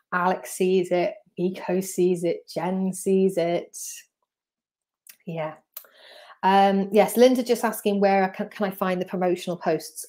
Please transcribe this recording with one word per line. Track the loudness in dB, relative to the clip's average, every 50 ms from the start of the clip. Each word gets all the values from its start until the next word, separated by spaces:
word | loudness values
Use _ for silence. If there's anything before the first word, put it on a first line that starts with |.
| _ -6 -2
Alex | 0 0 0 0 -2 -4 -10
sees | -4 -2 0 2 2 2 2 0
it, | 0 0 0 -2 -4 -8 _ _ _ -4
Miko | -4 -4 -4 -6 -6 -4 -4 -4
sees | -4 -4 -2 0 0 0 0 0 -2
it, | -4 -4 -4 -8 -12
Jen | -8 -6 -4 -4 -2 -2 -4 -4 -4
sees | -4 -2 0 2 2 2 2 2 0
it. | -2 0 -2 -4 -4 -8 -14 -16 -16 -14 -16 -16 -20 _ _ _ _ _ _ _ _ _ _ _ _ _ _ _ _ _ _ _ _ -20 -20 _ -14 -12
Yeah. | -8 -8 -8 -10 -10 -14 _ _ -20 -20 -20 -20 _ _ -20 -20 -20 -20 -20 -20 -10 _
Um, | 0 4 4 6 6 4 4 2 0 2
yes, | 4 4 4 4 6 6
Linda | 6 6 6 4 0
just | 0 -2 0 -2
asking, | -4 -4 -2 -2 -2 0 2
"Where | 2 4 4 4 2 0
can, | -2 -4 -10 -8
can | -6 -6 -4
I | -4
find | -2 -2 -2 -2 -2 -2
the | -4
promotional | -4 -4 -2 0 0 -2 -2 -4 -8 -8 -6
posts?" | -2 -2 -2 -2 -4 -8 -14 -16 -12